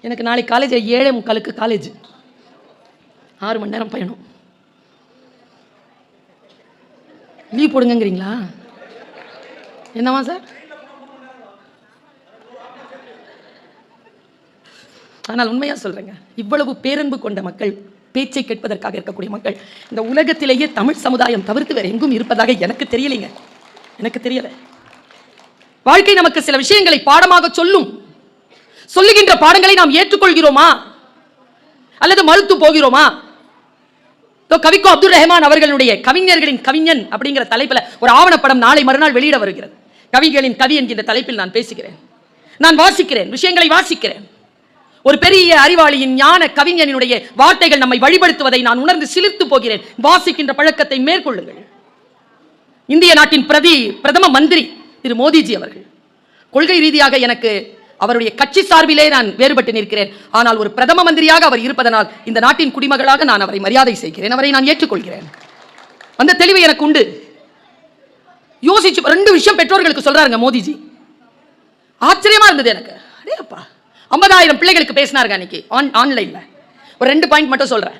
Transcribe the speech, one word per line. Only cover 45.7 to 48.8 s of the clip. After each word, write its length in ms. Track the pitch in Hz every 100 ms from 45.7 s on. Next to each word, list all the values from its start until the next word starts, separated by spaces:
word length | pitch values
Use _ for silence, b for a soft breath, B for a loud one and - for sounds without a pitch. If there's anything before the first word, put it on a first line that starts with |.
| 349 302 285 262 262
ஞான 200 | 277 359 - -
கவிஞனுடைய 560 | 302 349 294 269 247 240 B -
வார்த்தைகள் 400 | 294 370 339 285
நம்மை 140 | 254 247 262
வழிபடுத்துவதை 540 | 349 359 - 269 254 240
நான் 140 | 240